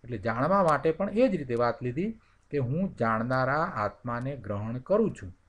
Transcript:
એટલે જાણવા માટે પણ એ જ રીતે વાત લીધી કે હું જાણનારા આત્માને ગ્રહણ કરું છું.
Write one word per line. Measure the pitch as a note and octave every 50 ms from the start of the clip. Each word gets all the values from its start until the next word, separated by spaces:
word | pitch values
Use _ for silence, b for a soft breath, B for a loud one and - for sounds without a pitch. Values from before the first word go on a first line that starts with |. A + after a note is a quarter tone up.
| -
એટલે | A#2 A#2+
જાણવા | G#2 F#2 A2+ A2 A#2+ C3+ D#3+ F#3+ G3+ F#3+
માટે | D#3+ D3+ C#3+ C#3 D#3+
પણ | D#3 - F#3+ G#3
એ | G3 G#3+ B3+
જ | C4 F#3+
રીતે | D#3+ D3 B2+ A#2+
વાત | A#2 A#2+ A#2+ A#2 - B2
લીધી | B2 B2 C#3+ F#3 A3+ A3+ b b b b b b _
કે | -
હું | C#3+ C3 A#2 C#3 E3 G3 F#3+ -
જાણનારા | - A#2+ A2+ A2+ A2 A2+ B2 C3 C3 C3 B2+ C#3 D3+ E3
આત્માને | F#3 F3+ A2 G#2 G2+ - - - B2 A#2+ A#2+ B2 C3+ C#3+
ગ્રહણ | C3 - G2 G#2 G2+ G#2 A2 A#2
કરું | C3 B2+ - F#3 G#3+ A3+ F3 -
છું. | - - F2 - _ _